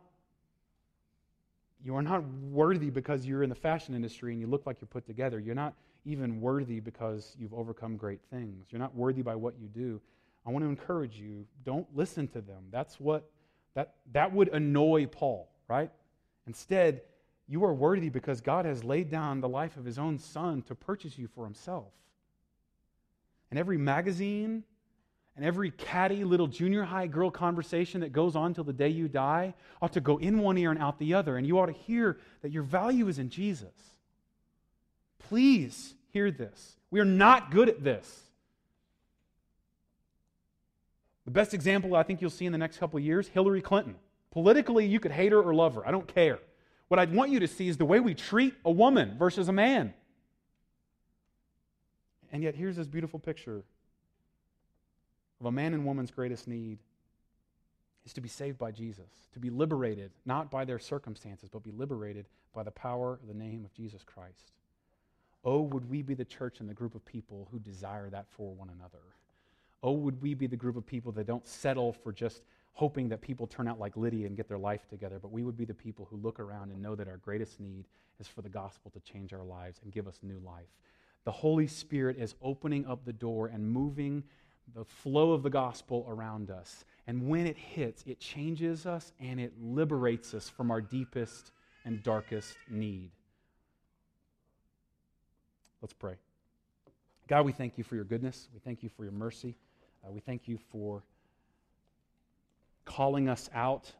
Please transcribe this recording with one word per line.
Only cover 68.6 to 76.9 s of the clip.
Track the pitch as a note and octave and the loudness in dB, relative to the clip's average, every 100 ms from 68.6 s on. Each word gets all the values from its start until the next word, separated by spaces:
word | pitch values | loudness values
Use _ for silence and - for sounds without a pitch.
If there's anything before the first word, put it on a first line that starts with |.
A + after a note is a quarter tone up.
| F#2 | -18
another. | F2 F2+ D#2 _ _ _ _ _ _ _ _ | -18 -20 -20 _ _ _ _ _ _ _ _
Oh, | B2 | -2
would | D3 C#3+ B2+ | 0 -2 -4
we | C#3+ | -4
be | C3 C3 | -4 -4
the | |
group | B2 B2 A#2+ | -4 -4 -6
of | - | -8
people | B2 A#2 | -10 -8
that | G#2+ G#2 | -6 -6
don't | A#2+ - | -6 -8
settle | - C#3+ C3 A#2+ | -6 -2 -2 -2
for | A2+ - | -4 -10
just | G#2 A#2 - _ _ _ | -6 -8 -8 _ _ _
hoping | - D3 C#3+ B2 | -4 -2 -2 -4
that | A2 | -6
people | - B2+ A#2 | -8 -10 -10
turn | - A#2 | -6 -6
out | A2+ | -6
like | G2+ A2 | -8 -4
Lydia | A#2 A2+ G2+ | -4 -2 -6
and | G2+ | -8
get | G#2+ | -8
their | G2+ | -6
life | G2+ G#2 - | -4 -6 -8
together, | G2+ G2 F#2+ | -14 -12 -12
but | G2 | -10
we | A2+ | -6
would | A#2+ A2+ | -6 -6
be | |
the | A2+ | -8
people | G#2 A2+ G#2 G2 | -10 -14 -14 -16
who | G#2+ | -10
look | A2 A2+ | -8 -8
around | G2+ G2+ G2 | -12 -12 -12
and | F#2+ | -12
know | G#2 | -10